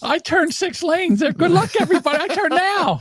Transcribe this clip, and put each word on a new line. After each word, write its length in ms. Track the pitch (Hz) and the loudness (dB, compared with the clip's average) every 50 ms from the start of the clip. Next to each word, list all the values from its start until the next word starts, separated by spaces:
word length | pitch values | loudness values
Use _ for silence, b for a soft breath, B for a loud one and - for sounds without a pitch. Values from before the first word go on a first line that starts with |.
I 160 | - - 285 330 | -2 -2 -2 -2
turned 360 | - - 320 370 330 330 254 | -2 0 2 2 2 2 0
six 280 | - - 359 - - | -4 -4 -6 -6 -4
lanes. 400 | 330 339 311 349 370 349 - 202 | -2 -2 0 0 2 2 2 2
Good 280 | 240 277 180 - 320 349 | 2 0 0 0 2 4
luck, 200 | 339 381 440 - - 440 | 4 2 2 2 0 -2
everybody. 380 | 381 - 359 330 - 302 294 302 | 0 2 0 0 0 0 -2 -2
I 60 | 330 415 | -2 -2
turn 220 | 339 359 415 330 | -2 -2 -2 0
now. 500 | 311 349 370 381 403 403 349 254 175 - | 0 0 0 0 0 0 0 -2 -2 -2